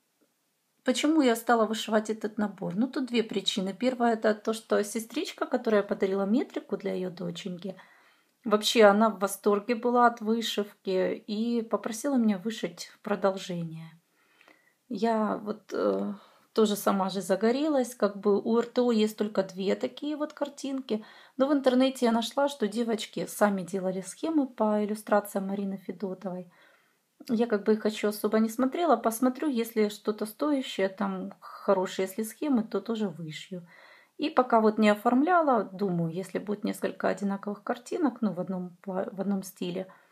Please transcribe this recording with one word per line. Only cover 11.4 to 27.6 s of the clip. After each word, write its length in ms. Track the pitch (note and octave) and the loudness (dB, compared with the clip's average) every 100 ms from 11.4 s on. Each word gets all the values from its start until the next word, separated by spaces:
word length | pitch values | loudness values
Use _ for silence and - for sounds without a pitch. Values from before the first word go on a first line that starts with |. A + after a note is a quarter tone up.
| A#3 A#3 | 0 -2
попросила 540 | A3+ G3+ A3+ A3 C#4+ C4+ | -2 -4 -4 -6 0 2
меня 220 | A3 F#3+ | 2 2
вышить 520 | G#3+ A3+ F3 - - - | -2 -6 -8 -8 -18 -14
продолжение. 880 | - G3 F#3+ F#3+ F#3+ F3 E3 D#3+ E3 D#3+ _ _ _ _ - _ _ _ - | -6 0 0 -2 -6 -6 -6 -10 -16 -20 _ _ _ _ -20 _ _ _ -12
Я 500 | G#3 A3+ A3 G#3 F#3+ | -2 0 0 0 -4
вот, 340 | G#3 G#3+ _ | -6 -10 _
э, 420 | - G3 G3 G3+ G3+ - _ _ | -2 0 0 -2 -8 -14 _ _
тоже 220 | - G#3+ G3+ | 2 2 2
сама 340 | - G3 F#3+ | 0 0 0
же 120 | F#3 | -4
загорелась, 720 | F3 F#3+ A3 B3+ D#4 C#4+ B3 | -2 0 2 2 0 0 0
как 240 | - G3+ G3+ | 0 -2 0
бы 220 | G#3+ G3+ | 0 2
у 180 | A#3+ A#3 | 2 0
Р 80 | A#3 | 0
Т 160 | - | 0
О 100 | B3 | 2
есть 240 | A3 G#3+ - | 4 2 0
только 240 | G#3+ G#3+ | -4 -2
две 320 | F#3+ F3+ G3 G#3 | -4 -2 -2 -2
такие 400 | B3+ - D4 D4 | -4 -8 -8 -4
вот 160 | D4+ | -6
картинки, 680 | - C#4+ - C4 C4+ C4 G#3+ - - - - | -6 -8 -6 -8 -8 -4 -6 -6 -20 -16 -2
но 120 | C4+ | 2
в 40 | |
интернете 540 | D4 C4 B3 C4 C4 A#3+ | 4 4 6 4 4 2
я 60 | |
нашла, 360 | A3+ A3+ - C#4+ | 2 0 0 0
что 200 | C#4+ G#3 | 0 -2
девочки 580 | G#3+ A3+ G#3+ - - - | -2 -2 -2 -4 -8 -8
сами 360 | - G#3 G3 | 2 2 2
делали 400 | F3+ G3 F#3 F#3 | -4 -4 -4 -4
схемы 440 | F3+ - D#4+ D#4+ C4+ | -8 -8 -2 0 0
по 360 | - G#3+ G#3 | 0 0 2
иллюстрациям 640 | G#3 G#3+ - G#3 G#3 G#3 F#3+ | 0 -4 2 2 2 -6 -4
Марины 300 | G3 G3 F#3+ | -4 -4 -6
Федотовой. 720 | - F3+ G3 F#3 G3 F3+ F3 _ _ _ _ _ _ _ - | -10 -8 -8 -6 -8 -8 -12 _ _ _ _ _ _ _ -4
Я 160 | A3+ A#3+ | 0 0
как 180 | G#3 | 0